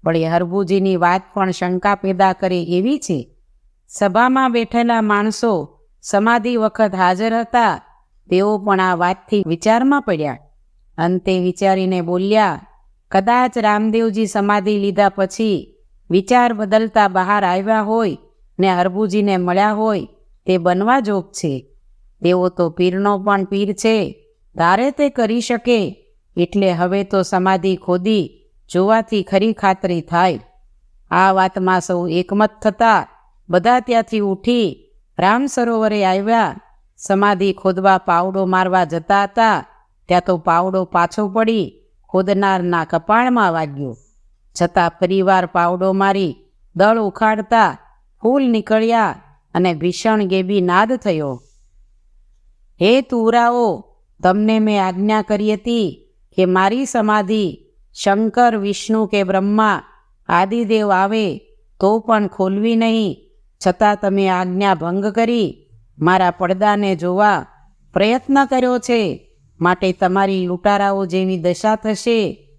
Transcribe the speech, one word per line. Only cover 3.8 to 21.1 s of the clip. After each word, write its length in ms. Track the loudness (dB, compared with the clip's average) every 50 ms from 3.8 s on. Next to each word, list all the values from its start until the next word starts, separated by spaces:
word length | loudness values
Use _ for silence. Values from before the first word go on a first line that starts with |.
| _
સભામાં 640 | _ -4 -2 -2 0 2 2 2 2 2 2 0 0
બેઠેલા 500 | 0 -2 -4 -2 -2 -2 0 2 0 0
માણસો 760 | 0 0 0 0 0 -2 -2 -2 -2 0 0 -2 -4 -8 _ _ _ _ _ _ -8
સમાધિ 520 | -2 -2 0 2 2 0 0 0 -2 -2
વખત 360 | 0 -2 -2 0 0 -2 0 2
હાજર 440 | 0 2 2 2 0 -2 -2 -2 -2
હતા, 420 | -4 0 0 2 2 2 0 -4 -10 _ _ _ _ _ _ _ _ 0
તેઓ 280 | 0 2 2 2 0
પણ 220 | -2 0 0 0 2
આ 160 | 2 0 0
વાતથી 480 | 0 0 -2 -2 -4 _ -2 -2 -2 0
વિચારમાં 560 | -2 -4 -2 0 0 2 2 2 2 0 0
પડ્યા. 360 | 0 -2 -4 -4 -4 -6 -8 -10 _ _ _ _ _ _ _ _ _ _ _
અંતે 420 | -4 -2 -2 -2 -2 -2 -2 -2 0
વિચારીને 640 | 0 -2 -2 0 0 0 2 2 0 -2 -2 -2
બોલ્યા, 680 | -2 -2 -4 -2 -2 0 2 2 2 0 -2 -6 -12 _ _ _ _ _ _ _ _ _
"કદાચ 460 | -2 0 2 2 2 2 0 0 -2
રામદેવજી 680 | -2 0 0 0 2 0 0 0 0 0 0 0 -2 -2
સમાધિ 520 | -2 -2 -2 0 0 0 0 0 0 -2
લીધા 320 | 0 -2 -2 0 2 2 2
પછી 680 | 2 0 -4 -4 -2 -4 -2 -2 -2 -4 -6 -10 _ _ _ _ _ _ _ _
વિચાર 440 | 0 0 2 4 2 4 4 2 0
બદલતા 540 | -4 -2 0 2 2 2 2 2 2 2
બહાર 380 | 2 2 0 0 0 0 0 0
આવ્યા 360 | 0 0 -2 0 0 0 0
હોય 360 | 0 0 -2 0 0 -2 -4 -8 _ _ _ _ _ _ _ 0
ને 160 | 0 2 2
હરભુજીને 640 | 2 0 0 0 -2 -4 0 0 0 0 2 0
મળ્યા 340 | 0 0 0 0 2 2 0
હોય, 360 | 0 0 -2 -2 -2 -2 -6 -10 _ _ _ _ _ _ _
તે 120 | 0 0
બનવા 420 | 2 2 0 0 0 2 2 2 0
જોગ 320 | 0 0